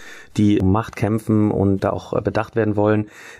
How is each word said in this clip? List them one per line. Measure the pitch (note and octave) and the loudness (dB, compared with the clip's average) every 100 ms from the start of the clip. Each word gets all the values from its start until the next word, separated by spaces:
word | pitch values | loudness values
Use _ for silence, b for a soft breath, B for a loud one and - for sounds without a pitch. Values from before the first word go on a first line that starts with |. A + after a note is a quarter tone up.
| B B B - | B B B 0
die | G#2 G#2 | 2 4
um | F#2+ | 4
Macht | G2+ A2+ - | 2 0 -4
kämpfen | G2+ A2 - A2 G#2 | -2 -2 0 0 2
und | - G2 G2 | 2 0 2
da | G2 | -2
auch, | F#2 - | -4 -4
äh, | - | -4
bedacht | G#2 G2 A2 A2+ | -2 -4 -4 -2
werden | G#2+ G#2 | -2 0
wollen. | G#2 G#2+ G#2 B B | 2 2 -2 B B